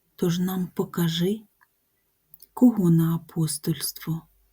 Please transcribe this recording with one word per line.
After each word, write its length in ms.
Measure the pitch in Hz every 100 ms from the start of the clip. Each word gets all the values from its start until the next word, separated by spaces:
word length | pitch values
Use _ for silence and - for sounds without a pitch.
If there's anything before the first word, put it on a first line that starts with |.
| _ -
тож 240 | 180 175
нам 280 | 180 185 180
покажи, 760 | - 185 - 170 165 180 220 - _ _ _ _ _ _ _ _ _ -
кого 360 | - 254 214 175
на 260 | 165 165 165
апостольство 1120 | - 170 160 - - 156 - - - 165 - _ _